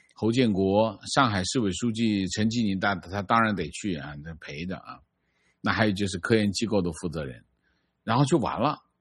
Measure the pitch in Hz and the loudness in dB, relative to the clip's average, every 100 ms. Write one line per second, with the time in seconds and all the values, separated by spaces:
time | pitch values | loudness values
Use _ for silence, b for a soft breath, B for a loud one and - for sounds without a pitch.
0 | b - 110 120 120 95 95 101 110 101 | b -4 0 4 4 4 4 4 2 -2
1 | - - 127 101 90 135 104 87 120 110 | -2 2 2 2 0 0 -2 -2 -4 0
2 | 113 104 92 - 110 117 110 95 101 92 | 0 2 0 0 0 0 0 0 0 -2
3 | 82 101 95 117 110 98 78 - 104 80 | -4 -8 0 2 2 0 -4 -6 -6 -6
4 | 76 73 78 80 - 73 90 87 - - | -8 -12 -14 -14 -12 -10 -8 -10 -12 -20
5 | _ _ _ _ _ _ 107 98 110 95 | _ _ _ _ _ _ -2 2 2 2
6 | 101 90 - 113 104 92 104 104 85 82 | -2 -4 2 2 4 0 0 0 0 -4
7 | 87 80 69 58 _ _ _ _ _ _ | -6 -6 -8 -12 _ _ _ _ _ _
8 | - 117 143 170 85 71 131 - _ _ | -2 2 4 2 0 0 -2 -2 _ _